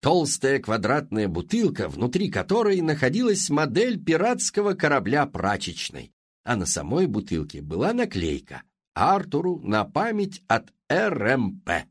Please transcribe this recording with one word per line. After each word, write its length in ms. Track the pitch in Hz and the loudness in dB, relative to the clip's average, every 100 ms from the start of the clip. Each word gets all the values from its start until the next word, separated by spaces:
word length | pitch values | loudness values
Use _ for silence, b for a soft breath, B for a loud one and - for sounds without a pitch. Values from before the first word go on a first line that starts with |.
Толстая 580 | 135 175 147 - 135 135 | 4 2 2 0 2 0
квадратная 680 | - 110 104 143 - 107 101 | 0 -2 2 0 0 -2 0
бутылка, 600 | 82 87 226 214 - 90 | -2 -2 0 0 0 -6
внутри 440 | 71 120 151 196 | -2 -2 0 -2
которой 500 | - 92 208 214 190 | -2 0 2 2 2
находилась 680 | 160 151 127 175 247 196 - | 0 2 0 2 2 0 0
модель 540 | 147 151 117 247 208 | 0 0 2 0 0
пиратского 720 | - 160 208 247 - - 208 | 0 2 2 0 -2 0 0
корабля 540 | 190 156 143 98 139 143 | 2 2 2 2 0 0
прачечной, 840 | 87 95 101 - 85 - 69 60 _ _ _ | 0 -2 0 -4 -8 -10 -10 -16 _ _ _
а 120 | - 117 | -4 -2
на 100 | 82 | 0
самой 400 | - 76 139 185 | -2 -2 0 2
бутылке 540 | 110 92 82 73 73 | 0 -2 -4 -4 -8
была 320 | 73 82 151 | -8 -2 0
наклейка 720 | 240 240 - 82 69 - - - _ _ - | 0 -2 -2 -2 -4 -8 -18 -18 _ _ 0
«Артуру 640 | 117 196 170 143 180 175 | 2 2 2 -2 -2 -4
на 240 | - 107 104 | 0 0 0
память 560 | - 220 214 196 - _ | -2 -2 -2 -4 -6 _
от 260 | - - _ _ | -2 -2 _ _
Р 340 | 160 220 175 | 0 0 0
М 380 | 107 131 107 98 | 0 2 0 -4
П» 240 | - 85 - | -4 -4 -4